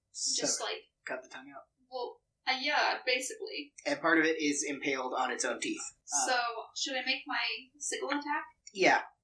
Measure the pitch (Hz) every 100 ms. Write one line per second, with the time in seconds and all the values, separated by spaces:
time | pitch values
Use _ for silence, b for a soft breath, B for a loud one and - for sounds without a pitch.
0 | _ - - - 269 - 214 - - _
1 | - - - 139 139 139 - _ 254 254
2 | - - _ _ 262 262 285 277 214 -
3 | 254 254 - - 381 - 294 - - 147
4 | 165 165 156 160 147 143 147 135 147 135
5 | 127 123 127 117 127 113 - - - -
6 | - - 269 247 233 220 - - 285 262
7 | 254 262 285 254 - 240 262 - - -
8 | 269 285 294 311 - _ - 190 165 -
9 | - _